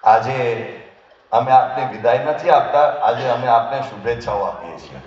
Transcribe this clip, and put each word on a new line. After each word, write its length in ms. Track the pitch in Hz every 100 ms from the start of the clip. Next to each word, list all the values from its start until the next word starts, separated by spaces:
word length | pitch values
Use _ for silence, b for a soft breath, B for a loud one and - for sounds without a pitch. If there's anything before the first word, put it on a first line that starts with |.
આજે 360 | 113 113 123 135 120 113 113 - - _ _ _ _
અમે 200 | 113 123 131
આપને 260 | 113 127 127
વિદાય 320 | 107 117 117 -
નથી 260 | - 175
આપતા, 320 | 147 - 143 147 - 110
આજે 180 | 120 127
અમે 180 | 120 127
આપને 340 | 117 117 135 113
શુભેચ્છાઓ 580 | 101 107 117 - 104 92
આપીએ 320 | - 82 78
છીએ. 160 | - 67